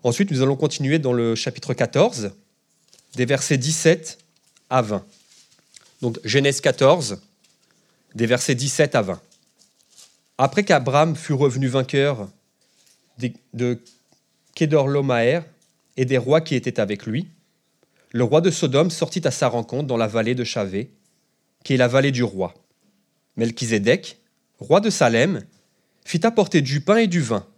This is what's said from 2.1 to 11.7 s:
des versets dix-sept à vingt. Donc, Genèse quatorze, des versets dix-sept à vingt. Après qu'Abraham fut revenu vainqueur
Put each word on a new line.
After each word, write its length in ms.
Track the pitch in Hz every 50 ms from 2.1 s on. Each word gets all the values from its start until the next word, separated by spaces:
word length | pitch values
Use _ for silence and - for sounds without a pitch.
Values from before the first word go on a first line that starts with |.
| 214 127 104 98 - _ _ _ _ _ _ _ _ _ _ _ _ _ _ _ -
des 80 | 123 127
versets 340 | 120 143 127 - - 151 135
dix-sept 600 | 123 151 156 - - 165 - - - - - _ _ _ _ _ _ _ _ _ _ _
à 120 | 127 131
vingt. 220 | 117 104 107 95 - _ _ _ _ _ _ _ _ _ _ _ _ _ _ - _ _ _ _
Donc, 200 | 127 120 113 - -
Genèse 360 | 110 104 139 139 139 139 -
quatorze, 600 | - 147 127 - 135 135 165 180 139 107 98 101 _ _ _ _ _ _ _ _ _ _ _ _ _ _ _ _ _ _ _
des 120 | - 117
versets 280 | 113 123 120 - - 135
dix-sept 400 | 120 139 139 - - 151 139 -
à 80 | 127
vingt. 180 | 104 92 90 87 _ _ _ _ _ _ _ _ _ _ _ _ _ _ _ - - _ _ _ _ _ _ -
Après 260 | 131 135 - 202 202
qu'Abraham 500 | 202 180 139 123 135 127 143 156 165 151
fut 200 | - - - 151
revenu 340 | 127 147 139 117 131 135
vainqueur 600 | 131